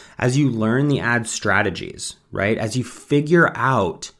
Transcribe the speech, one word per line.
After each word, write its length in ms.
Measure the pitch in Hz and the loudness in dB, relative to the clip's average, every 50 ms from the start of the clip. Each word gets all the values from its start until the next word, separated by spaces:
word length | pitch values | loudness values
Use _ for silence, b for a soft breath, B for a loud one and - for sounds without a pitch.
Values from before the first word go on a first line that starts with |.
| B B B B | B B B B
as 180 | - 123 127 | -2 0 2
you 140 | 143 147 135 | 2 2 2
learn 380 | 117 110 107 110 117 131 143 147 | 0 0 0 0 0 2 2 0
the 100 | 139 98 | 0 0
ad 300 | 90 117 120 117 117 - | 0 0 -2 -2 -2 -4
strategies, 880 | - - - 107 95 101 104 98 85 - - 85 - - - - - _ _ _ | -8 -4 -2 0 2 2 2 0 -2 -6 -10 -12 -12 -12 -14 -14 -14 _ _ _
right? 260 | - 95 95 104 113 - | -4 -2 0 0 0 -2
As 180 | 113 107 117 | -2 -4 -4
you 60 | 127 | -4
figure 720 | 120 - - - - - 143 147 147 147 175 170 160 - - | -4 -6 -10 -12 -4 0 0 0 2 4 6 6 6 4 2
out 560 | - 117 131 135 113 98 85 - - - - - b | 0 0 2 2 2 0 0 -2 -6 -12 -18 -18 b